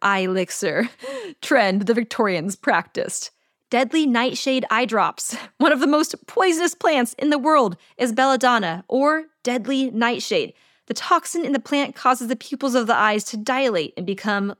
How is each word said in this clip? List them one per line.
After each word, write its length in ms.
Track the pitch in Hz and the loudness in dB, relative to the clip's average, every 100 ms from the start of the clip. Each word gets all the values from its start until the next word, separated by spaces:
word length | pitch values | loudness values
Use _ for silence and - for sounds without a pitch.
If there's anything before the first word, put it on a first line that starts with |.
eye 200 | 202 196 | 0 0
elixir 680 | 185 185 180 - 196 147 233 - 508 539 | 0 0 -2 -4 -2 0 -2 -6 -12 -10
<laughs> 260 | 403 - | -12 -12
trend 420 | - 269 196 196 | 0 2 4 2
the 100 | 196 | 2
Victorians 640 | 233 220 - 214 175 180 - | 0 -2 0 0 0 -4 -4
practiced. 760 | - 170 - - - - - - _ _ _ | 0 0 0 -6 -6 -8 -10 -16 _ _ _
Deadly 360 | 240 262 320 302 | -2 0 2 2
nightshade 600 | 233 254 254 269 262 - | 2 0 -2 -2 -2 0
eye 160 | 220 247 | 0 0
drops, 500 | 220 165 - - 226 - - | 0 0 -2 -8 -10 -12 0
one 140 | 277 | 2
of 80 | 285 | 4
the 80 | 269 | 2
most 280 | 302 - - - | 2 0 -6 -6
poisonous 460 | - 381 330 349 | 0 2 2 0
plants 400 | - 359 285 240 - | 0 0 2 0 -2
in 100 | 294 | -2
the 80 | 294 | 0
world, 400 | 285 302 220 175 _ - | 4 4 4 -2 _ -4
is 160 | 247 | -2
belladonna, 720 | 226 262 262 254 233 180 165 - | 2 2 4 4 2 0 -4 -2
or 380 | 262 285 311 311 _ | 0 2 2 -4 _
deadly 480 | 247 247 214 269 262 | -2 -2 0 -2 0
nightshade. 640 | 220 233 240 - 180 107 - _ _ - | 0 0 -2 -2 -2 -2 -8 _ _ -10
The 80 | |
toxin 500 | - - 339 - 339 | -8 0 0 0 -4
in 80 | 294 | -2
the 80 | 277 | -2
plant 360 | - 285 285 - | 0 -2 -2 -2
causes 320 | 254 247 240 | 0 0 -2
the 80 | 247 | -6
pupils 400 | - 285 277 247 | -8 -6 -2 0
of 120 | 226 | 2
the 80 | - | 2
eyes 280 | 214 208 - | 2 0 -4
to 120 | 214 | -6
dilate 560 | 214 254 262 185 147 - | -4 0 0 0 -4 -6
and 80 | 185 | -6
become 500 | 190 214 202 202 | -6 -2 -2 -4